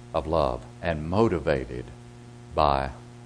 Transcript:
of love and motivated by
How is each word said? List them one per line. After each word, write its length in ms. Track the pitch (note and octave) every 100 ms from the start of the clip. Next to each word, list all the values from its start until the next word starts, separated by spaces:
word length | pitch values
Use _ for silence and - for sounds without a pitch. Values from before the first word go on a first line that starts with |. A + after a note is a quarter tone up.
| -
of 120 | D#2+ D2+
love 380 | D#2+ C#2 A#1+ - -
and 260 | E2+ D#2 D#2
motivated 760 | F#2+ A2+ E2+ D2 C#2 B1+ A#1+ - - - - - - -
by 360 | E2 D2 C#2 C2+ - - -